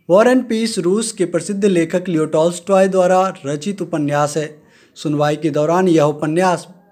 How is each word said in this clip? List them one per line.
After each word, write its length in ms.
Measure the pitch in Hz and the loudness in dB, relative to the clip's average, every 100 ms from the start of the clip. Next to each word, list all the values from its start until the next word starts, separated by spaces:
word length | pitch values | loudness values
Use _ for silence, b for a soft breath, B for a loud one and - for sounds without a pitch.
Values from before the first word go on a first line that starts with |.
| - | 2
वॉर 180 | 190 233 | 4 6
एंड 200 | 254 247 | 2 0
पीस 300 | 226 226 190 | -2 -2 -2
रूस 340 | 170 208 220 | 0 0 -2
के 120 | - | -4
प्रसिद्ध 400 | 170 170 - 196 | -4 -2 -4 0
लेखक 400 | 202 170 160 185 185 | 2 2 0 -2 -2
लियो 180 | 160 151 | -2 0
टॉल्स्टॉय 640 | 156 170 175 - 190 190 | 2 0 0 0 2 2
द्वारा 460 | 185 180 185 190 180 139 | 0 2 2 0 -4 -8
रचित 360 | 147 202 196 | -8 -8 -8
उपन्यास 540 | 165 160 143 147 147 160 | -6 -4 -2 -2 -2 -2
है। 260 | 151 - b b b | -8 -12 b b b
सुनवाई 420 | - 156 147 147 151 | -10 -6 -2 -2 -2
के 140 | 160 | -2
दौरान 380 | 147 151 180 185 | -2 0 2 4
यह 140 | 160 | 4
उपन्यास 680 | 147 147 151 165 185 160 - - _ | 2 0 -2 0 0 0 -6 -20 _